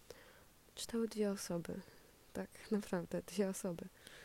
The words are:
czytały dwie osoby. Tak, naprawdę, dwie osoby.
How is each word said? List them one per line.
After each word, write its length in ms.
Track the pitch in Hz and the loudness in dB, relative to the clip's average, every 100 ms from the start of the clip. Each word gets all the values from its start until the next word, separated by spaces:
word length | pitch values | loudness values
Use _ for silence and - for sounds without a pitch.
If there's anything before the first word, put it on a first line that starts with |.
| - - - - - - - | -18 -18 -18 -20 -20 -20 -18
czytały 340 | - - 233 226 | -10 -2 2 2
dwie 220 | 220 208 | 4 2
osoby. 500 | 202 - 175 170 185 - - - - - | 2 0 -2 0 -6 -8 -16 -20 -20 -8
Tak, 380 | - 190 - - | -6 -6 -8 2
naprawdę, 520 | 208 202 185 170 175 - | 2 4 0 2 -2 -2
dwie 220 | 180 196 | 2 2
osoby. 400 | 196 190 170 190 - - - | 2 -2 -2 -6 -12 -18 -16